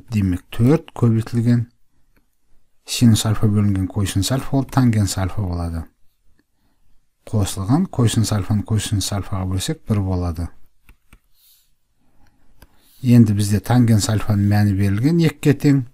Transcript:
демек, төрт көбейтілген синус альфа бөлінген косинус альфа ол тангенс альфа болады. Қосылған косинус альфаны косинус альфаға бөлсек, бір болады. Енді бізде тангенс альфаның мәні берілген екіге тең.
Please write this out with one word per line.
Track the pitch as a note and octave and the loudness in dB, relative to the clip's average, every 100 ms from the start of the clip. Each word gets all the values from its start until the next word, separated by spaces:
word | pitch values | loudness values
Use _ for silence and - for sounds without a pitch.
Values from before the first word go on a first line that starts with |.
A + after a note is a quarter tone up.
| - | -4
демек, | G#2+ F#2+ F2+ - | -2 0 -2 -6
төрт | - A#2+ E3 - | 0 2 2 0
көбейтілген | - A#2+ A2 A2+ A#2+ A#2 A#2+ A#2 _ _ _ _ _ _ _ _ - _ _ - | -2 0 0 -2 -2 0 0 -2 _ _ _ _ _ _ _ _ -20 _ _ -12
синус | - A#2+ G#2+ A2 | 2 4 4 2
альфа | G2+ A2 | 0 0
бөлінген | G#2 G2+ F#2+ F#2 | 2 0 -2 -4
косинус | G#2+ F#2+ G2+ F#2 | -4 -4 -4 -2
альфа | B2+ - C3+ | -4 -2 -4
ол | C3 | -2
тангенс | C3 B2+ G#2+ F#2+ - | 0 2 2 -2 -2
альфа | F#2 - | -4 -4
болады. | F#2 E2+ E2+ E2 D#2+ _ - _ _ _ _ _ _ _ _ - _ _ - | -4 -6 -6 -8 -10 _ -20 _ _ _ _ _ _ _ _ -20 _ _ -6
Қосылған | A2 F#2 - G2 D3+ F#3+ | -2 -2 -4 -2 -2 -2
косинус | - A#2 A2+ G#2+ G#2 | -2 0 0 -2 -2
альфаны | F2+ G#2+ | -2 -2
косинус | - A2 - G2+ - | -2 -4 -2 -4 -4
альфаға | G2 - F#2+ F#2 | -6 -6 -6 -4
бөлсек, | F#2+ - D#3+ - | -4 -4 -6 -4
бір | G#2 F#2+ | -2 -2
болады. | F#2 F2 E2 E2+ - - _ - - _ - _ _ _ _ _ _ _ _ _ - - _ - - - _ _ _ | -2 -4 -6 -10 -12 -20 _ -20 -20 _ -20 _ _ _ _ _ _ _ _ _ -20 -20 _ -20 -20 -20 _ _ _
Енді | B2 A#2+ G#2+ | 4 6 6
бізде | G#2 G2+ G#2 | 4 0 -2
тангенс | - B2 A#2 A2 - | 2 2 4 2 2
альфаның | G#2+ - G#2 G2+ | -2 0 0 2
мәні | G#2 G#2 G2 | 2 2 2
берілген | G2+ G2+ C#3 E3+ D#3+ | 0 0 0 2 2
екіге | - D3+ C3+ D3+ | 2 0 2 2
тең. | C#3 A#2+ | 2 -2